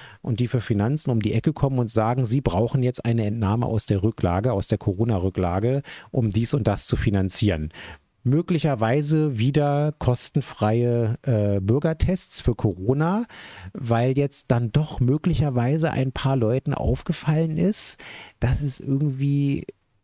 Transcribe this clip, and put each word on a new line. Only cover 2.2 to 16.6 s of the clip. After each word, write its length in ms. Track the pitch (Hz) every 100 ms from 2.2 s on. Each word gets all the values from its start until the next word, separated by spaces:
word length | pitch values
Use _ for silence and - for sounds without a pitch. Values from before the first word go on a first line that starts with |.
| 117
sie 160 | 135
brauchen 420 | - 87 117 131
jetzt 220 | 123 - 117
eine 200 | 117 104
Entnahme 400 | 113 98 110 120
aus 220 | 110 -
der 160 | 101
Rücklage, 500 | 107 - 87 90 120
aus 140 | 101 -
der 100 | 107
Corona-Rücklage, 1040 | - 92 120 98 92 92 90 90 117 139 - - -
um 180 | 143 113
dies 240 | 101 117
und 140 | 113 107
das 180 | 98 -
zu 100 | -
finanzieren. 760 | 113 101 95 - 101 80 78 - - - _ _ 123
Möglicherweise 1120 | 147 175 165 156 123 110 143 147 156 151 113
wieder 540 | 123 147 143 143 151 -
kostenfreie, 1160 | - 123 - 147 - - 107 117 120 120 113 117
äh, 360 | - 110 104 101
Bürgertests 840 | 98 131 160 156 - 185 - -
für 140 | - 117
Corona, 680 | 110 90 101 139 165 208 240 - - - 90
weil 440 | - 120 117 127 131
jetzt 320 | 143 - -
dann 220 | 120 117
doch 280 | 147 156 -
möglicherweise 920 | 123 151 175 160 151 123 120 156 156
ein 200 | - 131
paar 240 | - 139 135
Leuten 360 | 110 131